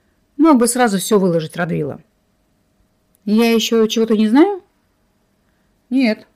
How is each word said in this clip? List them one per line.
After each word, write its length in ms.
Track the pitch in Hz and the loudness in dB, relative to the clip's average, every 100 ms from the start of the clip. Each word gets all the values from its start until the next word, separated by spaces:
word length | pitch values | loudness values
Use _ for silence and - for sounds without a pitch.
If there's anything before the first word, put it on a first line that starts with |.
| _ _ _ - | _ _ _ 0
«Мог 220 | 320 262 | 2 4
бы 100 | 240 | 0
сразу 300 | 254 240 196 | 0 -2 -2
всё 200 | - 208 | -2 0
выложить, 380 | 185 165 156 170 | 0 -2 -4 -8
Радвила». 440 | 170 165 143 - _ _ _ _ _ _ _ _ _ _ _ _ | -6 -6 -8 -12 _ _ _ _ _ _ _ _ _ _ _ _
«Я 280 | - 214 233 | -2 0 2
ещё 320 | 226 - 226 220 | 0 0 0 0
чего-то 280 | 226 226 214 | 0 0 0
не 120 | 214 | 2
знаю?» 340 | 262 392 381 - _ _ _ _ _ _ _ _ _ _ _ _ | 4 2 0 -12 _ _ _ _ _ _ _ _ _ _ _ _
«Нет, 400 | 254 247 214 - | -2 0 -2 -10